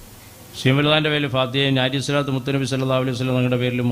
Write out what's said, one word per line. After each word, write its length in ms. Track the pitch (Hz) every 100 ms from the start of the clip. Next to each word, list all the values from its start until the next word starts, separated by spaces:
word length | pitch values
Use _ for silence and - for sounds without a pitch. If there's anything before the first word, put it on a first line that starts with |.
| - - - - - -
സി 100 | 131
എം 80 | 139
വലിയുള്ളതിൻ്റെ 340 | 147 151 151
പേരിൽ 160 | 147 143 131
ഫാത്തിയും 380 | 127 135 139 131
നാരി 180 | 127 139 131
സ്വലാത്ത് 240 | 143 139 131
മുത്തുനബി 280 | 135 139
സല്ലല്ലാഹു 360 | 127 131 131 131
അലൈഹി 120 | 131 123
വസല്ലം 180 | 131 127
തങ്ങളുടെ 220 | 123 123
പേരിൽ 180 | 123 123 123